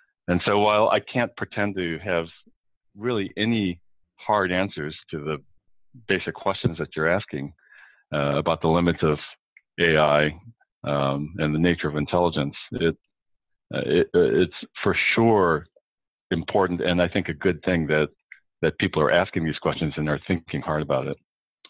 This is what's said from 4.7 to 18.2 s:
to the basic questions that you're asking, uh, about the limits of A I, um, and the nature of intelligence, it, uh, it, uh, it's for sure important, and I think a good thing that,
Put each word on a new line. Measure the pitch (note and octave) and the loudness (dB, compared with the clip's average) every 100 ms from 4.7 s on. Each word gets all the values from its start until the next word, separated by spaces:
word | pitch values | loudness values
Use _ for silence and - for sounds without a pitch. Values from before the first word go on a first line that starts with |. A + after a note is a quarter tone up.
| - D2+ D#2 - | -4 -10 -10 -12
to | D#2+ | -8
the | D2 D2+ - _ _ _ _ B2+ A2 | -6 -6 -8 _ _ _ _ -12 -4
basic | F#2+ - - | -2 -2 -6
questions | - F#2+ - E2 | -4 -2 -2 -2
that | D2+ - | -8 -2
you're | D#2 | 0
asking, | F#2 - C#2+ C#2+ - _ - - _ _ | 0 -2 -8 -10 -14 _ -20 -20 _ _
uh, | D2+ C#2+ C#2+ | -4 0 0
about | D2+ D#2+ | 0 0
the | E2 | 2
limits | E2+ F2 E2 | 2 2 2
of | E2 D2+ - - _ _ _ - | 0 0 -4 -20 _ _ _ -2
A | E2+ D#2 | 2 4
I, | D2+ D2 D2+ E2 - - _ _ | 4 4 2 -2 -14 -20 _ _
um, | C#2+ C#2+ C#2 C#2 D2+ F2+ | -4 -2 0 -2 -4 -4
and | D#2 | -2
the | D2+ | 2
nature | F2 E2+ D#2 | 2 2 -2
of | D2+ | -4
intelligence, | C#2+ F2 F2 D#2 C#2+ - - | -2 2 0 0 -4 -6 -10
it, | - E2+ D#2+ _ _ _ _ _ _ - | -2 0 -2 _ _ _ _ _ _ -10
uh, | - B1+ | -6 0
it, | D#2+ - | 2 2
uh, | F2 | 4
it's | E2 - F2+ - - - | 4 4 0 -2 -18 -6
for | G#2 F2 - - | -2 0 0 2
sure | A#2 G#2+ F2+ D#2 E2+ _ _ _ _ _ - | 4 4 4 0 -4 _ _ _ _ _ -6
important, | E2 D#2+ G#2 F#2 F2 | -4 -2 0 2 0
and | F2 F2 | 0 2
I | F2 | 2
think | G2+ F2 | 0 -4
a | |
good | D2+ F#2+ E2 - | -2 -2 0 0
thing | F2+ D2+ | 0 2
that, | D#2 D2 _ | 0 0 _